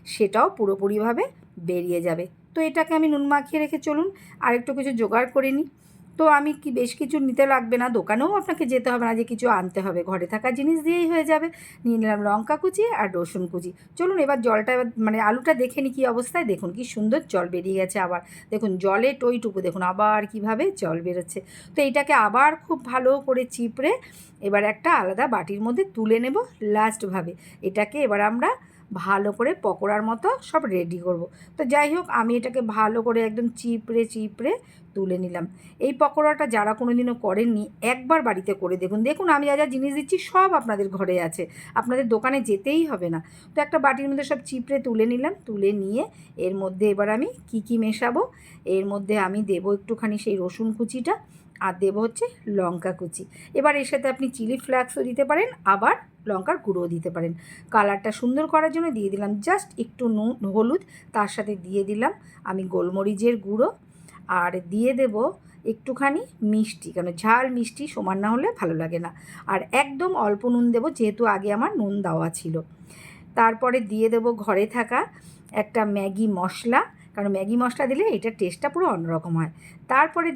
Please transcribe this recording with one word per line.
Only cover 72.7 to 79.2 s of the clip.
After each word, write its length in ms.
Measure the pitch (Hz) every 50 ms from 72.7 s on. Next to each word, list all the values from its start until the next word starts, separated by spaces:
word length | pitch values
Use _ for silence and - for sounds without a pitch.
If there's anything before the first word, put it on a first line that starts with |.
| - - - - - - - - - - - - -
তারপরে 440 | 247 233 226 226 220 262 247 240 262
দিয়ে 280 | 226 196 214 214 220 226
দেব 160 | 226 233 220 240 233 208 202
ঘরে 200 | 214 202 196 208
থাকা 340 | 214 - 247 226 226 240 269 415 - - - - - - - - - -
একটা 280 | 214 208 214 - 226 214
ম্যাগি 420 | 208 202 202 190 196 190 196 220 214 202 175
মশলা, 420 | 180 185 - - - 233 240 302 440 - - - - - -
কারণ 160 | - 202 202 196
ম্যাগি 240 | 190 196 202 226
মশলা 280 | 240 247 240 240 - 285
দিলে 180 | 247 269 285 415 440 330
এটার 180 | 196 - 226 220 -
টেস্টটা 300 | 202 175 - - - 285
পুরো 180 | 285 214 - 302 220
অন্যরকম 380 | 175 165 165 165 160